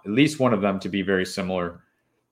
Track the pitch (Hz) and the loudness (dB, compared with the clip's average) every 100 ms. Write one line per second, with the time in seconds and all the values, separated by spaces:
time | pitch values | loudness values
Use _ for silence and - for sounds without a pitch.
0 | 98 113 151 151 127 104 101 95 98 98 | -4 2 2 4 2 2 2 0 -4 -4
1 | 92 95 92 - 92 92 87 85 _ _ | 0 0 0 -4 -4 -4 -4 -8 _ _
2 | _ _ _ | _ _ _